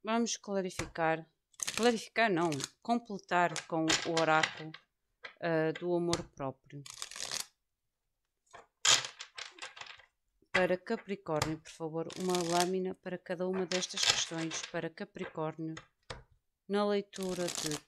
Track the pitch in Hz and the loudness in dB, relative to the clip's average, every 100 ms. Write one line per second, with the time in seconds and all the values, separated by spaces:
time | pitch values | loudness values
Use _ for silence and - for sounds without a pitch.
0 | 214 233 226 - - 196 185 - 170 - | 2 2 2 -2 -2 -2 -2 -6 -6 0
1 | 160 160 165 _ _ - - - 233 220 | 2 2 -4 _ _ -8 -4 4 4 4
2 | - - 226 170 175 143 - _ - 240 | -2 2 4 4 2 0 -4 _ 0 0
3 | 240 196 - 175 170 160 - 160 160 160 | 0 -12 0 2 4 0 -2 0 2 2
4 | - 165 160 156 160 - 156 - _ _ | 2 4 6 6 4 -4 -12 -14 _ _
5 | _ _ - - 170 160 160 156 175 175 | _ _ -18 -4 0 2 2 0 0 2
6 | 170 165 - - 135 - _ 143 135 - | 2 0 -4 -8 -8 -8 _ -16 -14 -14
7 | - - - - - _ _ _ _ _ | -12 -10 -6 -6 -8 _ _ _ _ _
8 | _ _ _ _ _ - _ _ - - | _ _ _ _ _ -20 _ _ 4 4
9 | - - - - - - - - - - | 2 -14 -14 -12 -14 -14 -16 -14 -16 -18
10 | - _ _ _ _ 185 180 185 - 226 | -20 _ _ _ _ 2 4 2 0 -6
11 | - 202 - 151 147 160 - - 160 160 | -4 -8 -2 -2 0 -4 -10 -8 -6 -4
12 | 165 - 185 180 170 175 175 190 185 190 | -6 -4 -2 0 2 2 4 2 -2 -6
13 | 190 180 - 170 185 190 180 180 180 196 | -8 -8 -6 -4 -2 0 0 -2 -2 0
14 | - - - 165 165 - - 170 165 160 | 2 2 0 -4 -4 -6 -6 -6 -6 -8
15 | - - 185 - 156 156 160 160 - _ | -12 -8 -8 -4 -6 -4 -8 -8 -14 _
16 | _ - - _ _ _ - 202 208 202 | _ -16 -16 _ _ _ -2 0 2 0
17 | 202 - 185 180 175 - 156 147 | -2 -6 -4 -2 -2 -2 -2 -4